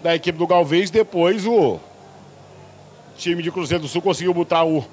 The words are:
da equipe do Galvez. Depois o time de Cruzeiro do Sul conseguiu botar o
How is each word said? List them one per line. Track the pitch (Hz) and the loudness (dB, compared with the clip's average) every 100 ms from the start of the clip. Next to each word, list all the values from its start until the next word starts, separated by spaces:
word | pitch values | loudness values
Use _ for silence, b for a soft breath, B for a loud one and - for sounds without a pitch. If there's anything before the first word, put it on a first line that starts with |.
da | 170 | 0
equipe | 165 180 160 | -2 -2 -4
do | 165 | 2
Galvez. | 180 156 165 196 | 2 4 0 2
Depois | 202 214 185 170 214 | 0 0 0 0 0
o | 196 233 147 87 - - - - - - - - - - - - - - | 2 2 2 0 -10 -20 -20 -20 -20 -20 -20 -20 -20 -20 -20 -20 -20 -10
time | 175 175 | -4 -4
de | 170 | -4
Cruzeiro | 185 156 170 | -6 -4 -4
do | 147 | -4
Sul | 175 | -4
conseguiu | 190 175 175 | -2 -2 -2
botar | 175 165 165 | -2 0 2
o | 165 156 117 | 2 0 -4